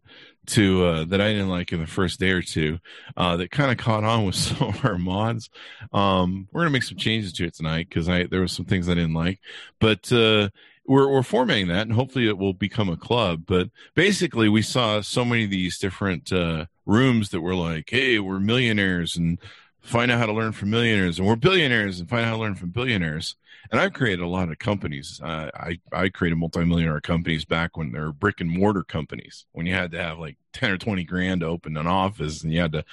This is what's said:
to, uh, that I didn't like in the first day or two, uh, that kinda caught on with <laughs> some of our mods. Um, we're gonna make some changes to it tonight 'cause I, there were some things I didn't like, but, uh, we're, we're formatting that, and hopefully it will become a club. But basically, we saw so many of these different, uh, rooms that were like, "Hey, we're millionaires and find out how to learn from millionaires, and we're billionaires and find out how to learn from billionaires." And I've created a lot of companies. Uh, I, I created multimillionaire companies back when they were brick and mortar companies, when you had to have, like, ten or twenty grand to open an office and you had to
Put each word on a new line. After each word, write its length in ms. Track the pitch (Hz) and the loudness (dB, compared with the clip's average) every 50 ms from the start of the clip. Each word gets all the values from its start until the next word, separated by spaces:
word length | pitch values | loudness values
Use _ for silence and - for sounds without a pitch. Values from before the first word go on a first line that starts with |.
| _ - - - - - _ _ - | _ -14 -20 -20 -20 -20 _ _ -6
to, 400 | - - 123 101 95 92 92 90 | 0 4 4 6 6 6 4 4
uh, 200 | 87 82 80 78 | 4 2 0 0
that 160 | 85 98 95 | 0 2 2
I 120 | 101 110 107 | 2 2 2
didn't 160 | 104 98 95 | 0 0 -2
like 220 | 90 87 87 - | -2 -4 -4 -4
in 80 | 95 82 | -4 -4
the 80 | 82 | -4
first 320 | 82 - 101 92 85 - - | -2 -2 0 0 0 0 0
day 100 | 92 95 | 0 2
or 140 | 92 90 80 | 2 0 -2
two, 340 | - - 82 78 76 82 87 - - - - - - - | -2 -2 -2 0 -2 -2 -4 -10 -16 -20 -20 -18 -10 -4
uh, 180 | - 87 87 87 | -2 0 0 0
that 120 | 87 90 - | 0 -2 -4
kinda 260 | - 147 143 131 117 | -2 0 0 0 0
caught 280 | - - 117 110 107 107 | 0 0 0 0 2 2
on 220 | 110 117 113 104 | 2 2 2 2
with 100 | 92 - | 0 0
<laughs> 120 | - - | -2 -2
some 200 | - - - 131 | -2 -2 -2 -2
of 180 | 104 101 - - | -2 -2 0 0
our 140 | 113 98 90 | 0 0 0
mods. 500 | 87 90 92 101 110 117 117 113 - - - - - - - - 107 - | -2 -2 0 0 0 0 -2 -4 -8 -12 -18 -20 -20 -20 -18 -18 -10 -4
Um, 560 | - 104 101 98 95 92 90 90 95 98 95 - | 0 2 4 4 4 4 2 2 -2 -4 -8 -8
we're 100 | - 165 | -4 -2
gonna 80 | 170 156 | 0 0
make 140 | 139 123 - | 0 0 -2
some 140 | - 95 | -4 -6
changes 360 | 95 - 113 110 113 104 90 78 | -4 -2 0 0 -2 -2 -4 -6
to 120 | - 90 | -6 -6
it 100 | 82 - | -6 -6
tonight 340 | - 80 80 80 82 82 - | -6 -4 -2 -2 -2 -4 -4
'cause 180 | - 87 80 | -4 -2 0
I, 180 | 90 90 90 90 | 2 2 0 0
there 160 | - - 92 | 0 0 0
were 60 | 92 | 0
some 180 | 87 - - 87 | -2 -2 -6 -2
things 220 | - 101 90 87 | -2 0 0 0
I 60 | 90 87 | 0 0
didn't 220 | 87 85 80 80 | 2 0 0 0
like, 240 | 82 82 90 95 - - - - - - - _ - | -2 -2 -2 -4 -6 -10 -20 -18 -18 -20 -10 _ 2
but, 320 | 110 110 107 - - - | 4 4 4 2 0 2
uh, 380 | 123 117 113 110 107 107 104 104 - _ - - _ _ - | 4 4 6 6 6 4 2 0 -2 _ -20 -20 _ _ 0
we're, 240 | - 131 139 139 139 | 4 6 6 6 6
we're 140 | 135 135 123 | 4 2 2
formatting 440 | - 208 240 254 214 139 104 92 | 2 2 2 2 2 2 2 2
that, 160 | 87 85 98 110 | 2 0 0 0
and 100 | 113 110 | 0 0
hopefully 340 | 113 131 131 - 135 117 | 0 0 0 0 0 2
it 100 | 107 104 | 2 2
will 140 | 90 98 98 | 2 0 -2
become 380 | 92 92 104 92 - 110 104 90 | 0 0 -4 -2 0 0 0 0
a 80 | 82 | -2
club. 460 | - - - 117 123 107 90 82 80 82 | -4 -2 0 2 2 2 2 0 -2 -2
But 220 | - 92 90 90 - _ - - - - | 0 0 0 0 0 _ -20 -14 -4 0
basically, 540 | 151 175 208 196 - 185 - - 123 110 107 | 2 2 2 2 0 -2 0 2 4 4 6
we 120 | 107 110 | 6 4
saw 380 | 107 - - 127 120 107 107 107 | 2 2 0 0 2 2 0 0
so 240 | 101 - - 127 123 | -2 -2 -2 0 0
many 220 | 120 120 113 110 | 2 2 2 2
of 40 | 101 | 0
these 280 | 98 92 92 87 - | 0 0 -2 -2 -4
different, 560 | - - 95 92 - 104 98 90 - - - 95 | -4 -4 -4 -4 -2 -2 -2 -2 -2 -4 -2 0
uh, 320 | 90 85 82 82 78 80 - _ _ - | 0 0 0 -2 -4 -6 -10 _ _ -2
rooms 440 | - 101 117 135 131 120 110 104 - | 2 4 4 6 4 4 2 0 0
that 100 | - 87 | -4 -4
were 160 | 80 90 92 | -2 -2 -2
like, 340 | 90 85 82 82 80 - - | -2 -2 -2 -4 -6 -6 -2
"Hey, 300 | 113 131 139 127 117 104 | -2 0 2 2 2 0
we're 220 | 98 95 95 95 | 0 -2 -2 -2
millionaires 760 | 98 107 117 127 123 117 107 104 98 92 92 87 82 80 - | 0 2 2 2 2 2 2 2 2 2 2 0 -2 -2 -2
and 240 | 85 85 82 87 - - - - - - _ _ _ | -2 0 0 -2 -2 -6 -14 -20 -20 -20 _ _ _
find 320 | - - - 117 120 123 | -8 -2 0 0 2 2
out 80 | 120 117 | 2 2
how 60 | 117 | 2
to 80 | 107 104 | 0 0
learn 180 | 110 110 110 | -2 -2 -4
from 200 | 107 - 98 101 | -4 -4 -2 0
millionaires, 460 | 110 117 120 113 107 101 92 90 82 | 0 2 2 2 4 2 2 0 0
and 80 | 90 95 | 0 2
we're 120 | 104 117 | 2 2
billionaires 640 | 113 - 185 190 180 156 131 120 110 101 98 90 90 | 4 4 4 4 4 2 2 2 2 0 0 -4 -6
and 80 | 85 82 | -6 -4
find 160 | 120 117 117 | -2 0 0
out 60 | 113 | 0
how 40 | 110 | -2
to 60 | 110 | -2
learn 140 | 110 107 95 | -2 -4 -4
from 160 | 92 92 87 | -6 -8 -6
billionaires." 640 | 90 120 127 131 113 95 85 80 76 80 - - - _ _ - - - - - | -4 -4 -2 0 0 0 0 -2 -4 -6 -8 -10 -12 _ _ -20 -20 -20 -8 -2
And 80 | 110 131 | 0 0
I've 140 | 180 196 - | 0 0 0
created 260 | - 131 110 92 87 | 0 0 0 0 0
a 80 | 87 | -2
lot 220 | 87 90 95 90 82 | -2 -2 -2 -2 -2
of 100 | 76 - | -4 -4
companies. 600 | - 113 104 95 95 80 71 67 69 - - - 71 | -2 -2 -2 -2 -4 -6 -8 -8 -12 -14 -14 -12 -10
Uh, 260 | 82 80 78 78 - - | -8 -6 -6 -8 -8 -10
I, 260 | - - 85 87 85 _ - | -10 -8 -8 -8 -10 _ -8
I 180 | - 90 92 95 | -4 -2 -2 -2
created 280 | - - 92 85 82 | 0 0 0 0 0
multimillionaire 640 | 82 82 82 - 87 85 87 85 85 82 80 76 76 | 0 -2 -2 0 0 2 2 2 2 2 0 -2 -4
companies 440 | - - 85 85 82 85 80 76 76 | -2 -2 -2 0 0 -2 -2 -2 -2
back 320 | - 85 82 85 82 - | -2 -2 -2 -2 -4 -4
when 140 | 85 80 64 | -6 -8 -6
they 80 | 58 73 | -6 -6
were 120 | 78 80 | -6 -8
brick 300 | 73 - 101 104 - - | -4 0 0 0 0 0
and 80 | 92 82 | -4 -2
mortar 340 | 82 92 98 107 104 92 78 | 0 2 2 2 2 0 -2
companies, 640 | - - 85 71 - - - - - - - - _ | -4 -6 -8 -8 -8 -10 -14 -14 -16 -20 -20 -20 _
when 140 | - 80 82 | -10 -6 -4
you 80 | 90 92 | -2 -2
had 180 | 92 90 85 | -2 -2 -4
to 100 | 82 85 | -6 -6
have, 180 | 90 82 80 85 | -8 -8 -8 -10
like, 180 | 82 76 69 _ _ _ | -12 -14 -14 _ _ _
ten 200 | - - 131 107 | -8 -4 -2 -2
or 60 | 95 | -2
twenty 260 | 87 - 113 101 92 85 | -2 -2 -2 -2 -2 -4
grand 380 | - 90 90 92 92 92 90 | -2 -2 -2 0 0 0 0
to 60 | 85 | -2
open 300 | 82 87 85 - 82 76 | -2 -4 -6 -6 -8 -6
an 100 | 76 78 | -4 0
office 560 | 85 92 95 95 98 107 - 80 76 76 78 80 | 0 2 2 2 0 -2 -4 -6 -6 -6 -6 -4
and 100 | 78 80 | -2 0
you 60 | 85 | 0
had 140 | 87 80 76 | 0 0 -2
to 120 | 76 - - | -4 -8 -8